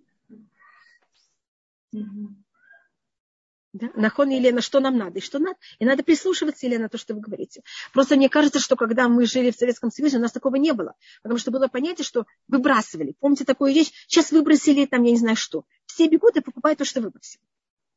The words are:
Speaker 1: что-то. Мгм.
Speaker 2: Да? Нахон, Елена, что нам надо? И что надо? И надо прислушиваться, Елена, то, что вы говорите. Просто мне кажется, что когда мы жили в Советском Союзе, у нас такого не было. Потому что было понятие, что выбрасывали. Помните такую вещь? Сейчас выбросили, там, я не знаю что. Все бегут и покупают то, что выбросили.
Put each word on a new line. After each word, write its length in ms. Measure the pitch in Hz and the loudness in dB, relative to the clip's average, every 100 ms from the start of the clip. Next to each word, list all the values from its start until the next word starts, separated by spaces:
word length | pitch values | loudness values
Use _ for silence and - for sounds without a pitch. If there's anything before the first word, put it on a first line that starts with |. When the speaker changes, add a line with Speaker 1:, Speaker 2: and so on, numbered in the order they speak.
| _ _ _ | _ _ _
Speaker 1:
что-то. 140 | 214 202 _ _ _ _ _ _ _ _ _ _ _ _ _ _ | -20 _ _ _ _ _ _ _ _ _ _ _ _ _ _ _
Мгм. 520 | 214 208 202 208 - _ _ _ _ _ _ _ _ _ _ _ _ _ | -16 -14 -16 -18 -20 _ _ _ _ _ _ _ _ _ _ _ _ _
Speaker 2:
Да? 160 | 196 233 220 | -12 -10 -2
Нахон, 340 | 220 - 277 | -2 0 0
Елена, 320 | 262 247 240 | 2 2 0
что 180 | - 277 | 0 0
нам 180 | 269 247 | 0 -2
надо? 220 | 185 190 | -4 -10
И 20 | |
что 160 | - 277 | -8 -6
надо? 200 | 370 - - - | -6 -6 -16 -4
И 60 | 233 | -2
надо 160 | 277 | 0
прислушиваться, 640 | 294 302 370 349 302 - 254 | 0 0 0 -4 -4 -6 -4
Елена, 220 | 233 220 | -4 -6
то, 100 | 233 | -10
что 160 | - | -12
вы 60 | 214 | -12
говорите. 420 | 214 202 - - - - - | -12 -12 -14 -18 -20 -20 -6
Просто 240 | 262 262 285 | 0 2 4
мне 140 | 269 | 4
кажется, 300 | 302 294 277 | 4 2 2
что 180 | - 247 | 0 0
когда 320 | 226 233 240 | 0 0 2
мы 160 | 240 233 | 4 2
жили 260 | 254 247 | 0 0
в 40 | - | 0
Советском 360 | 247 233 240 | -2 -2 -6
Союзе, 260 | - 294 254 | -2 -2 0
у 40 | |
нас 100 | 233 | -2
такого 240 | 247 269 269 | -4 -2 0
не 160 | 311 | 0
было. 240 | 226 156 - _ - | -2 -6 -12 _ -16
Потому 140 | 214 233 | -8 -6
что 140 | 254 | -4
было 160 | 262 262 | -2 -2
понятие, 380 | 247 320 339 - | -4 -6 -6 -8
что 200 | 240 - _ - | -6 -8 _ -4
выбрасывали. 680 | 262 285 240 - 160 147 - | 0 2 0 -2 -8 -10 -4
Помните 240 | 285 277 | -2 0
такую 300 | 269 254 277 | 0 0 2
вещь? 180 | 294 302 - - | 2 0 -2 -2
Сейчас 240 | 339 302 | 0 2
выбросили, 540 | 311 294 302 311 277 277 | 2 4 4 4 2 2
там, 180 | 247 | 2
я 80 | 240 | 2
не 60 | 233 | 2
знаю 180 | 226 220 | 2 -2
что. 300 | - 156 - _ - | -4 -10 -12 _ -8
Все 200 | - 320 | 0 2
бегут 300 | 320 453 311 | 4 4 2
и 40 | |
покупают 380 | 254 - - 202 | -4 -4 -2 -2
то, 60 | - | -4
что 160 | 254 | -6
выбросили. 420 | 202 - - - _ _ _ _ _ | -8 -12 -20 -20 _ _ _ _ _